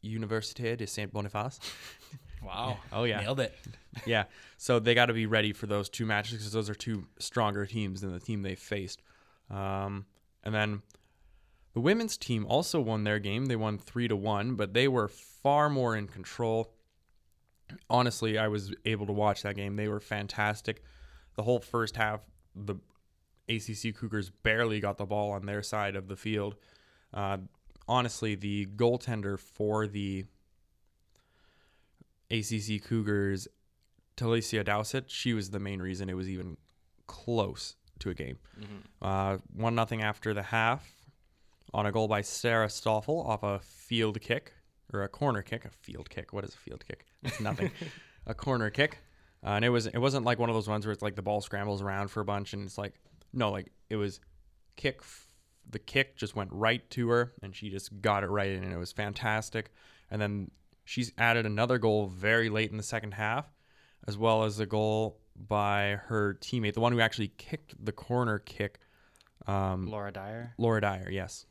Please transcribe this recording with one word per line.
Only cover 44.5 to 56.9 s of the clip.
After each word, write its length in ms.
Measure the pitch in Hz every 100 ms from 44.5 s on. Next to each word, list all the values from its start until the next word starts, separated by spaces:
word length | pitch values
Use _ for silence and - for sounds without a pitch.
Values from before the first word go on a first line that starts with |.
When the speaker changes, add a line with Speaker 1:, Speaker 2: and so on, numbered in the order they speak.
| - _ _ _
Speaker 1:
or 80 | 101
a 80 | 101
corner 320 | - 143 110
kick, 240 | 98 113 107
a 60 |
field 400 | - - - -
kick. 200 | - -
What 120 | 98
is 100 | 98
a 40 | -
field 280 | - - -
kick? 200 | - _ _
It's 160 | 135 -
nothing. 320 | 107 127 180 - 165 -
Speaker 3:
<laughs> 260 | - - -
Speaker 1:
A 80 | 113
corner 340 | - 127 107
kick. 300 | - 151 - - - _ _
Uh, 60 | -
and 160 | 104 117
it 40 |
was, 180 | 120 110
it 100 | 117
wasn't 280 | 131 135 120
like 120 | 120
one 120 | 120
of 60 | 113
those 140 | 101
ones 160 | 107 104
where 80 |
it's 80 | 101
like 140 | 104 98
the 80 |
ball 180 | 98 104
scrambles 400 | 98 101 101 101
around 280 | 98 98 101
for 120 | 107
a 40 | 101
bunch 280 | 101 101
and 120 | 101 101
it's 120 | -
like, 160 | 101 - - - -
no, 160 | 131 110
like, 240 | 98 95 _ _
it 60 | 110
was 240 | 101 98 - - - _ _ -
kick 240 | 139 131
f-, 340 | - - - - _ _ -
the 120 | 107
kick 360 | - 135 135 -
just 200 | 104 -
went 160 | 95
right 340 | 95 110 120 -